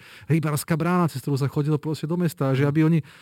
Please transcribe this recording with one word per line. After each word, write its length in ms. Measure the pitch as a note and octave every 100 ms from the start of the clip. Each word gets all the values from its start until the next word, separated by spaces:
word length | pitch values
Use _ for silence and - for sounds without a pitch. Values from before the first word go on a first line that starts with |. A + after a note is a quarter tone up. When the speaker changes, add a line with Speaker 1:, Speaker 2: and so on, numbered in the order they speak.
| - - -
Speaker 1:
rybárska 500 | D#3+ D#3 D3 - D#3
brána, 320 | E3 F3+ E3+
cez 120 | C3
ktorú 140 | D3 C#3
sa 120 | C#3
chodilo 280 | D#3 D3 D3+
proste 260 | D3+ D3+
do 120 | D3+ F3
mesta, 360 | E3+ - C3+
že 100 | C3+
Speaker 2:
Mhm. 80 | C#3+
Speaker 1:
aby 100 | D3
oni 180 | D#3+ E3 - -